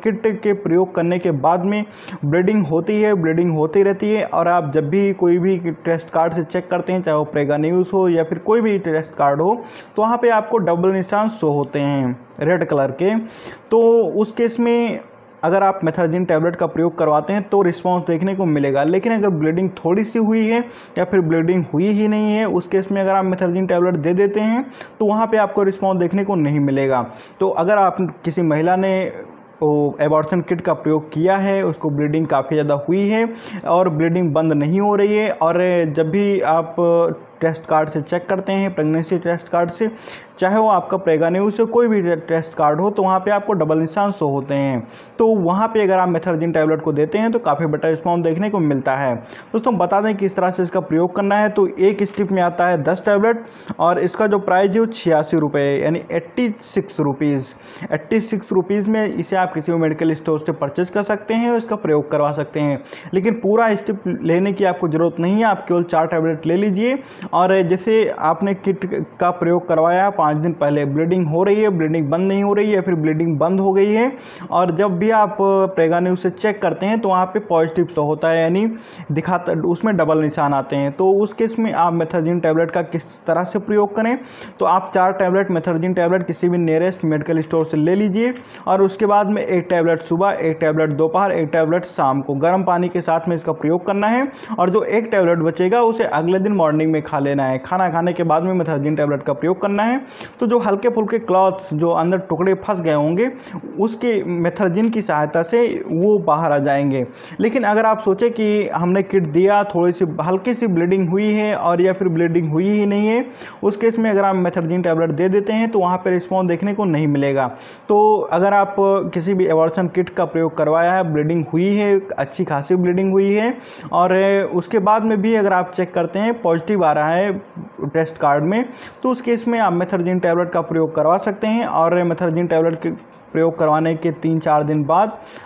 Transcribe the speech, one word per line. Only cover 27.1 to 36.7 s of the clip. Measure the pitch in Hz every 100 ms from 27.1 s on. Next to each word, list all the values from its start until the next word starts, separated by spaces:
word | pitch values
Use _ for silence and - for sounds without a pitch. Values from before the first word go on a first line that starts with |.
| - - -
तो | 190
अगर | - 175 208
आप, | 190 180 175 - 165
किसी | 160
महिला | 165 151 165 185
ने | 190 190 185 - - - - -
वो | 151 147 147 139
abortion | 151 156 156 175
kit | 170 175
का | 175 147
प्रयोग | 151 156 156
किया | 151 180 196
है, | 196 196
उसको | 180 156 156
bleeding | 143 151 160 156
काफ़ी | 143 - 151
ज़्यादा | 147 143
हुई | 151 185 202
है | 220 233 226 - 208 -
और | 170 185
bleeding | 151 165 175 175
बंद | 151 160
नहीं | 147 147 185
हो | 208 202
रही | 202 214
है, | 214
और | - 160 175 180 175 165
जब | 147 160
भी | 196 202 196
आप | 151 165 165